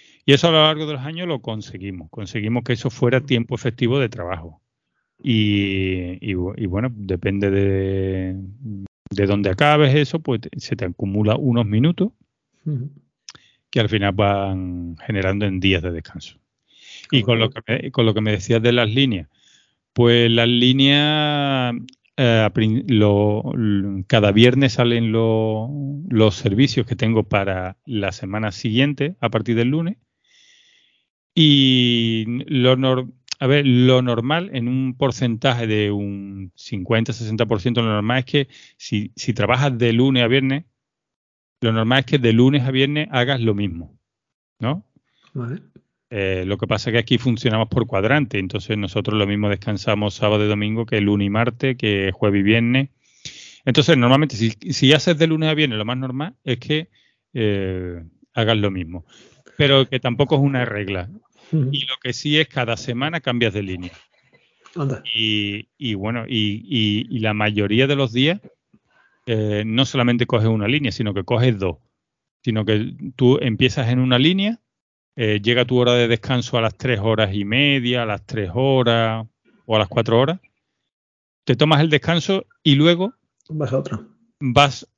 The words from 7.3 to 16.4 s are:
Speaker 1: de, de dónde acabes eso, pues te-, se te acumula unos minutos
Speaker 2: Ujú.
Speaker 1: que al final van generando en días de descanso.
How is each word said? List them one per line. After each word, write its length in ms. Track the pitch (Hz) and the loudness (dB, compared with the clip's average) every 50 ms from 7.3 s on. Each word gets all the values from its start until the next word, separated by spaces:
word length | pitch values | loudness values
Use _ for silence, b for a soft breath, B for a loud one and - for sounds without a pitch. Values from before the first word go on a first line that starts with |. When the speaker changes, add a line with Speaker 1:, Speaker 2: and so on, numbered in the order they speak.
| 98 98 101 101 | -2 0 0 0
Speaker 1:
de, 840 | 98 98 98 98 98 95 98 95 98 98 95 95 95 95 92 92 92 95 95 95 101 120 139 113 104 98 98 - _ _ _ - | 2 2 0 0 0 0 -2 -2 -2 -4 -4 -4 -4 -4 -6 -6 -8 -10 -12 -14 -16 -16 -14 -12 -12 -12 -14 -16 _ _ _ -10
de 160 | - 95 101 | -2 0 2
dónde 240 | 98 101 101 101 98 | 2 2 0 0 0
acabes 440 | 92 98 147 147 151 151 151 139 131 | 0 2 2 4 4 4 4 4 4
eso, 260 | 151 147 - - 165 | 2 2 0 -2 -6
pues 200 | 156 - 127 110 117 | -4 -4 -6 -6 -6
te-, 80 | - - - | -10 -14 -14
se 160 | - - - | -8 -8 -8
te 80 | - 98 | -6 -6
acumula 520 | 90 87 - - 98 98 104 107 107 107 | -8 -6 -6 -6 -4 -2 0 2 2 0
unos 280 | 131 147 131 120 120 117 | 0 0 0 0 2 0
minutos 440 | 101 104 110 131 160 175 - 180 226 - _ _ _ _ _ _ _ _ _ _ | 0 2 2 2 2 2 0 -2 -4 -4 _ _ _ _ _ _ _ _ _ _
Speaker 2:
Ujú. 260 | 160 147 123 123 147 - - _ _ _ _ _ - - b b b b b b _ | -6 -6 -6 -6 -10 -14 -18 _ _ _ _ _ -20 -20 b b b b b b _
Speaker 1:
que 100 | - 123 | -2 0
al 80 | 113 101 | 0 2
final 240 | 113 104 101 101 95 | 0 0 0 0 2
van 840 | 95 104 101 101 98 98 98 95 92 92 90 90 87 87 85 85 - - | 2 2 2 2 0 0 -2 -4 -4 -6 -6 -8 -8 -8 -10 -12 -14 -8
generando 400 | - 110 98 92 92 98 101 107 | -6 -4 -2 -2 -2 -2 0 -2
en 140 | 101 95 92 | -2 -2 0
días 220 | 90 95 95 87 80 | 0 2 2 2 0
de 100 | 90 85 | -4 -6
descanso. 460 | 82 78 - - 82 - - - _ | -8 -10 -12 -18 -18 -18 -18 -20 _